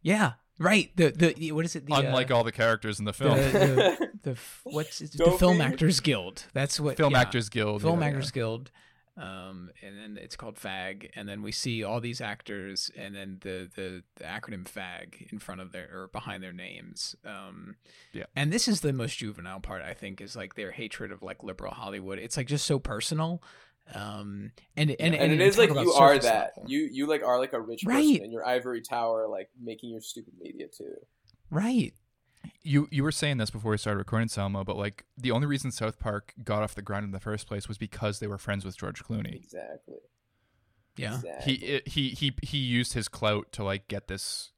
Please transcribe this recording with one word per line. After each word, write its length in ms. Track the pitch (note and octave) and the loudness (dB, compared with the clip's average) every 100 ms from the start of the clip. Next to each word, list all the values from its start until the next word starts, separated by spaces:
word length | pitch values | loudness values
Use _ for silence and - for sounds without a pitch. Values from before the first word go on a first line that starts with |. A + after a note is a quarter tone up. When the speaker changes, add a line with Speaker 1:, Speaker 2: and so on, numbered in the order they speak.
Speaker 1:
Yeah. 300 | D#3+ G#3+ E3+ - _ _ | 4 4 4 0 _ _
Right. 360 | E3 G#3+ - F3+ | 4 4 4 4
The, 140 | D#3+ | 4
the, 220 | D3+ E3 | 6 4
the, 180 | D3+ D#3+ | 4 -2
what 120 | D3+ E3+ | -2 -2
is 100 | E3 | -6
it? 120 | C#3+ | 0
The, 60 | |
Speaker 2:
Unlike 360 | C#3+ C3+ B2+ B2+ | 2 4 2 4
Speaker 1:
uh, 60 | B2 | 4
Speaker 2:
all 60 | |
the 80 | A#2 | 4
characters 480 | - A#2 A2 A2 G2+ | 4 4 4 0 -2
in 60 | G#2 | -4
the 80 | |
film. 240 | - C#3 C#3 | 0 4 4
Speaker 1:
the, 140 | C3+ | 4
Speaker 3:
<laughs> 0 | |
Speaker 1:
the, 680 | - C#3+ C3+ - - E4+ G#3+ | 6 6 6 4 4 -4 -4
the 80 | D3 | -6
f-, 300 | A#2+ - - | -6 -10 -16
what's 380 | - D3+ D#3 - | -6 -4 -4 -8
it? 100 | D3+ | -10
The 60 | D3 | 4
Speaker 3:
Don't 200 | E3+ F3+ | 6 8
Speaker 1:
Film 180 | F3+ F3+ | 8 8
Speaker 3:
be 60 | |
Speaker 1:
Actors 360 | C3+ B2+ D#3+ C3+ | 4 4 4 4
Guild. 460 | D#3 A2+ F2+ - - | 2 0 -2 -10 -8
That's 260 | C3 C#3 - | -2 -2 0
what, 180 | D3 B2+ | -2 4
Speaker 2:
Film 160 | D3 | 6
Speaker 1:
yeah. 80 | C3 | 6
Speaker 2:
Actors 280 | B2 A#2+ G#2 | 4 2 -2
Guild, 320 | A#2+ G#2 G#2 | 0 0 2
Speaker 1:
Film 200 | D#3 E3+ | 2 2
Speaker 2:
yeah, 60 | D3 | 2
Speaker 1:
Actors 200 | C#3 B2 | -2 -4
Speaker 2:
yeah. 40 | C3 | -2
Speaker 1:
Guild. 300 | A2+ A2+ C3+ _ _ _ _ - | -4 -4 -10 _ _ _ _ -16
Um, 540 | F#2 F#2+ F#2+ F#2+ F2 - | -14 -12 -14 -16 -18 -18
and 160 | G2 G2+ | -18 -18
then 200 | G#2+ G#2 | -16 -16
it's 140 | - - | -16 -14
called 200 | A#2 G#2 | -14 -10
fag, 540 | G2+ F#2+ F#2 G2 G#2 - | -8 -6 -6 -10 -14 -14
and 120 | G2+ | -10
then 140 | G2+ | -8
we 100 | G#2 | -6
see 320 | - B2+ A2+ | -4 -2 -2
all 160 | G2+ A#2 | -2 -4
these 220 | A#2+ A#2+ | -4 -6
actors, 680 | A2 G#2 - G2+ F#2+ G2 - - | -8 -8 -10 -10 -6 -6 -6 -10
and 180 | G2+ G2+ | -12 -12
then 240 | G2 F#2 | -12 -10
the, 280 | G2 F#2 F#2 - | -8 -8 -10 -10
the, 280 | F#2 F#2 - _ | -10 -10 -16 _
the 80 | |
acronym 400 | D#2 G2+ A2+ G2+ | -10 -10 -10 -12
fag 680 | F#2 - F#2 F2 E2+ - - | -12 -12 -12 -12 -16 -20 -14
in 60 | G#2 | -14
front 220 | - F#2 | -12 -14
of 100 | F#2 | -12
their, 160 | F#2 F2 | -14 -14
or 160 | F#2 F#2+ | -14 -12
behind 340 | G#2+ A2 G2 | -12 -10 -12
their 100 | F#2 | -12
names. 640 | F2+ F#2 F2+ E2+ - - - - | -12 -14 -16 -16 -10 -10 -10 -16
Um, 500 | G2 F#2+ F2+ F2 - _ - - | -14 -16 -16 -18 -20 _ -20 -16
Speaker 2:
Yeah. 120 | - - - | -14 -8 -2
Speaker 1:
and 180 | D3 | 0
this 140 | G#3+ - | 2 2
is 140 | G#3 | 2
the 120 | D3+ | 0
most 240 | C3 A2+ - | -2 -4 -6
juvenile 420 | A#2 F2+ F2 F#2+ | -8 -8 -12 -12
part, 220 | - F#2+ | -10 -10
I 120 | D2+ | -10
think, 280 | G2+ G#2 F#2+ | -10 -12 -12
is, 140 | G2 A#2+ | -14 -12
like, 200 | F#2+ - | -12 -10
their 160 | G2 | -10
hatred 400 | F2 A2 - G#2 | -8 -10 -10 -10
of, 100 | F#2 | -10
like, 200 | F#2 F#2+ | -12 -12
liberal 300 | G2+ F#2 F#2+ | -12 -10 -10
Hollywood. 460 | - G2+ G2+ F#2 F#2+ | -10 -10 -8 -8 -10
It's, 180 | A#2 - | -6 -6
like, 100 | B2+ | -2
just 180 | C#3+ - | -2 0
so 140 | C#3 | 0
personal. 640 | - G#2+ - D#3 D#3+ E3+ - - - _ - | 0 -4 -2 -2 -2 -6 -10 -20 -20 _ -16
Um, 600 | - G#2 G#2 G#2 G2+ G#2 - _ - | -10 -10 -8 -10 -10 -12 -16 _ 0
and, 140 | D3+ | 0
and, 80 | C3 | 2
Speaker 3:
And 140 | D#3 D#3 | 0 4
Speaker 1:
and 180 | C#3 | 4
Speaker 3:
it 40 | D#3 | 6
Speaker 1:
they 100 | G3 | 6
Speaker 3:
is 80 | G3 | 8
Speaker 1:
talk 80 | |
Speaker 3:
like, 60 | A3+ | 6
Speaker 1:
about 120 | C#3 | 6
Speaker 3:
you 80 | E3+ | 6
are 220 | C#3+ C#3 | 10 10
Speaker 1:
surface 120 | C#3+ A#2+ | 10 6
Speaker 3:
that. 280 | A2 - - | 4 2 -6
Speaker 1:
level. 140 | G2+ | -4
Speaker 3:
You, 80 | C#3 D#3 | -2 -2
you, 140 | C3 D3 | -2 0
like, 140 | D3+ | 2
are, 160 | B2+ B2 | 4 2
like, 140 | C3 | 2
a 60 | B2 | -2
rich 240 | A2 A#2 F#3+ | -6 -4 2
Speaker 1:
Right. 120 | C4+ | 6
Speaker 3:
person 260 | D4+ C4 | 6 6
in 80 | G#2 | 2
your 140 | A2+ F2+ | -4 0
ivory 340 | B2+ B2 A#2+ | 0 0 -6
tower, 460 | A2+ A#2+ A2+ A2+ A2 | -4 -2 2 0 0
like, 220 | G2+ G2+ B2+ | -4 -10 -12
making 280 | A#2 A2+ A#2 | -12 -10 -10
your 120 | A2+ | -12
stupid 320 | A2 A#2+ A2 F2+ | -12 -14 -16 -18
media 260 | F2 - - | -16 -12 -14
too. 260 | - - - - _ _ _ - | -12 -14 -14 -18 _ _ _ -6
Speaker 1:
Right. 440 | D#3 A3 B3+ C#3+ _ _ _ _ _ - _ | -2 2 2 0 _ _ _ _ _ -20 _
Speaker 2:
You, 240 | D#3 C#3+ D3 | 2 4 4
you 120 | C#3 | 0
were 80 | D3 | 0
saying 260 | - D3 C3 | 0 0 0
this 120 | G#2+ | -2
before 200 | A2 A2 | -2 -2
we 60 | G#2+ | 0
started 200 | A2 G2+ | 0 -2
recording, 280 | G2+ A2 A2+ | 0 0 0
Selma, 360 | - G2 G2 | 0 -2 -2
but, 120 | G2 G2+ | -4 -4
like, 280 | G2+ - _ - | -4 -8 _ -6
the 120 | B2+ | 0
only 140 | A2+ D3 | 2 2
reason 240 | C#3 C3+ | 0 -4
South 280 | - A2 - | -4 -4 -4
Park 340 | A2+ G2+ - - | -4 -6 -8 -14
got 200 | A2+ G#2+ | -2 -2
off 100 | G#2+ | -2
the 80 | - | -6
ground 240 | G2+ G2+ G#2 | -6 -6 -4
in 60 | |
the 80 | G2 | -6
first 280 | - G#2+ - | -6 -6 -6
place 200 | G#2 - | -8 -8
was 100 | G#2 | -8
because 420 | A2 - G#2+ G2+ | -8 -2 -2 -2
they 60 | G#2 | -6
were 100 | G2 | -6
friends 260 | - G2+ F#2+ | -4 -4 -6
with 120 | - | -8
George 260 | G2+ G2 | -8 -10
Clooney. 320 | - A2 F2+ - | -6 -6 -6 -10
Speaker 3:
Exactly. 640 | - - A#1 - - - _ _ _ _ _ _ _ _ _ - | -14 -14 -12 -14 -16 -20 _ _ _ _ _ _ _ _ _ -10
Speaker 1:
Yeah. 180 | A#2 A2 | -8 -8
Speaker 3:
Exactly. 400 | E2+ C2+ C#3+ C3 | -10 -6 -4 -2
Speaker 2:
He, 100 | G2+ | -2
it, 220 | C#3 - | -4 -2
he, 220 | D3+ C3+ | -2 -2
he, 240 | B2+ C#3+ - | -2 -4 -4
he 160 | C#3+ D3 | -4 -2
used 360 | B2+ A#2+ B2 | 2 2 2
his 140 | B2 G#2 | -2 -6
clout 440 | - A2 G#2 - | -2 0 0 -2
to, 100 | - | -6
like, 240 | G2 G2 _ | -4 -4 _
get 200 | G2+ - | -10 -8
this 440 | F#2+ - - - | -8 -6 -8 -10